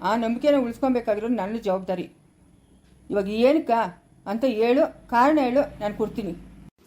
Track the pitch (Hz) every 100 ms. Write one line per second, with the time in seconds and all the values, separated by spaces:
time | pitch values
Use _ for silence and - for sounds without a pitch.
0 | 180 226 226 240 294 285 240 233 269 247
1 | 226 208 233 240 190 226 202 190 190 180
2 | - - _ _ _ _ _ _ _ _
3 | _ 202 196 220 247 311 277 233 196 -
4 | _ _ - 226 269 214 226 262 320 -
5 | - 233 269 311 254 254 - - 208 202
6 | 220 - 196 175 - - - _